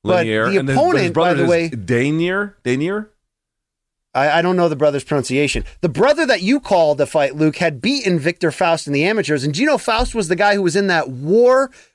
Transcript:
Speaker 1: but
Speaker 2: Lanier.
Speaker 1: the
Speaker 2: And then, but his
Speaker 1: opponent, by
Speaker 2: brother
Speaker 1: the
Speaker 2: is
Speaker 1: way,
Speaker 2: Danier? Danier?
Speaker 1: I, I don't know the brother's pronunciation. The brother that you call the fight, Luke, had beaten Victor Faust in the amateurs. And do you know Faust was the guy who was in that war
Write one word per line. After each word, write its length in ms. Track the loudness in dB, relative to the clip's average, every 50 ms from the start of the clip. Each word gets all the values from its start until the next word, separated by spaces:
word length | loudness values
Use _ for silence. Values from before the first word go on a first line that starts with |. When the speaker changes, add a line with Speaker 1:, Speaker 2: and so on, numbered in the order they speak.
Speaker 1:
but 60 | -2 0 0 0 0
Speaker 2:
Lanier. 240 | 0 0 0 0 0
Speaker 1:
the 80 | 0 0
Speaker 2:
And 100 | 0 0
then, 80 | 0
but 60 | 2
his 280 | 2 2 2 0 0 0
Speaker 1:
opponent, 40 | 0
by 60 | 0
Speaker 2:
brother 160 | 0 2 2 0
Speaker 1:
the 60 | 2
Speaker 2:
is 40 | 2
Speaker 1:
way, 180 | 2 0 0 -2
Speaker 2:
Danier? 880 | -6 -8 -4 -2 0 0 2 0 0 -2 -2 -2 -2 -4 -6 -6 -10 _ -4
Danier? 460 | -4 -2 -2 -2 -4 -4 -6 -8 -10 _ _ _ _ _ _ _ _ _ _ _ _ _ _ _ _ _ _ _ _
Speaker 1:
I, 260 | -2 0 0 2 2 2
I 40 |
don't 140 | 2 2 2
know 120 | 2 2 0
the 80 | 0
brother's 280 | 2 0 0 0 0 -4
pronunciation. 600 | -2 -2 -2 -2 0 0 0 0 0 -2 -4 -6 -8 -10 -4
The 60 | -4 -4
brother 380 | 0 2 2 2 4 2 2
that 160 | 0 0 0
you 160 | 2 0 0 0
call 340 | 0 0 2 2 4 2 2
the 100 | 0 -2
fight, 300 | 0 2 0 0 0 0
Luke, 200 | 0 0 0 0
had 240 | 0 -2 -2 -2 -2
beaten 380 | -2 -2 -2 -2 -2 -2 -2 0
Victor 320 | 0 -2 -4 -2 -2 -4
Faust 360 | -2 0 0 0 0 -2 -2
in 60 | -4
the 120 | -2 0 0
amateurs. 400 | 0 0 -2 -2 -2 -2 -2 -2
And 100 | -4 -2
do 60 | -2
you 60 | 0
know 120 | 0 0 -2
Faust 360 | -2 -2 -2 -2 -2 -4 -4
was 140 | -6 -2 -2
the 80 | 0
guy 180 | 0 2 0 2
who 80 | 2
was 120 | 0 0 0
in 120 | 0 0 0
that 200 | 0 0 -2 -4
war 600 | -8 -10 -2 0 4 4 6 6 4 4 2 0 _ -20 _ _ _